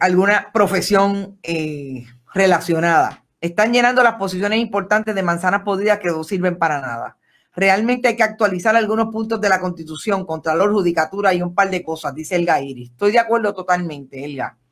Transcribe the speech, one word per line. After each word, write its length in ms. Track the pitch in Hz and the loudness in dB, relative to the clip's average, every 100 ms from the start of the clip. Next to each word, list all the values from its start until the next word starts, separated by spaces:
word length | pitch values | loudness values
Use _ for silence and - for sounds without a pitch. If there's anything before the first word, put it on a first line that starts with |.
alguna 500 | 185 185 196 208 - | 2 4 4 2 0
profesión, 880 | 220 196 190 - 202 202 202 196 - | 2 2 2 2 4 4 0 -6 -12
eh, 640 | - 165 156 147 139 127 113 - _ | -6 -4 -4 -6 -8 -10 -12 -20 _
relacionada. 920 | 185 190 170 170 160 170 165 113 - _ _ | 2 4 4 2 0 4 4 2 -2 _ _
"Están 320 | 170 175 226 | -4 0 2
llenando 320 | 240 240 247 | 4 4 4
las 120 | 240 - | 4 2
posiciones 440 | 196 180 202 220 | -4 -4 -2 0
importantes 560 | 233 202 185 214 220 196 | 0 -4 0 0 0 -2
de 80 | |
manzanas 380 | 180 175 185 196 | -2 0 0 0
podridas 380 | 196 190 208 208 | -2 -2 0 0
que 100 | 180 | 0
no 160 | 160 160 | -4 -4
sirven 320 | 190 180 175 | -2 -2 0
para 240 | 165 143 | -2 -2
nada. 360 | 127 117 120 - _ _ _ - | -4 -8 -10 -14 _ _ _ 0
Realmente 540 | 190 196 226 247 240 | 2 2 2 0 0
hay 80 | 226 | 2
que 60 | |
actualizar 520 | 214 220 208 180 214 226 | 0 2 0 0 2 2
algunos 380 | 214 220 220 | 2 0 -2
puntos 260 | 220 220 220 | -4 -4 -2
de 80 | 202 | 0
la 140 | 185 | 0
Constitución, 640 | 180 165 156 151 214 196 175 | 0 -6 -10 -8 -4 -4 -4
Contralor, 480 | 160 160 160 208 | -6 -2 0 2
Judicatura 600 | 214 175 170 160 202 202 | 2 2 0 -2 0 0
y 80 | 180 | 0
un 140 | 175 180 | 0 0
par 140 | 190 | 0
de 140 | 180 | -2
cosas", 300 | - 156 143 | -6 -8 -8
dice 220 | 135 160 180 | -10 -4 -2
Elga 240 | 170 147 | 2 0
Iris. 320 | 139 123 120 | -2 -10 -14
Estoy 220 | _ 208 | _ 0
de 60 | 226 | 2
acuerdo 340 | 226 226 214 | 2 0 0
totalmente, 720 | 196 185 180 170 143 131 135 147 | -4 -2 -2 -2 -8 -12 -12 -10
Elga. 320 | 139 117 - _ | -8 -8 -10 _